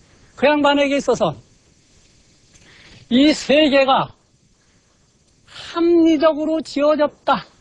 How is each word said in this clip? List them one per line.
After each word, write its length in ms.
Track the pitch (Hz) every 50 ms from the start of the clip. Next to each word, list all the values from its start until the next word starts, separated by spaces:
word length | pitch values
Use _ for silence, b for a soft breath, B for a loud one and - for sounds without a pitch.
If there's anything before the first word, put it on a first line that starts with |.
| b b b b b b b
그 100 | - 247
양반에게 500 | 285 302 294 285 285 285 285 285 269 285
있어서 380 | 277 - 262 226 - 214 160 143 - - _ _ _ _ _ _ _ _ _ _ _ _ _ _ _ _ _ _ _ _ _ _ b b b b b b b b b b b
이 220 | 233 254 285 311
세계가 760 | 269 - - - 262 302 311 285 269 277 269 262 262 202 143 - - _ _ _ _ _ _ _ _ _ _ _ _ _ _ _ _ _ _ _ _ _ _ _ _ _ _
합리적으로 1120 | _ - - - - - 339 339 349 349 339 320 330 320 277 320 320 302 294 311 311 320 320
지어졌다. 840 | - - - 277 285 302 311 294 294 285 - _ _ - 254 180 - - _ _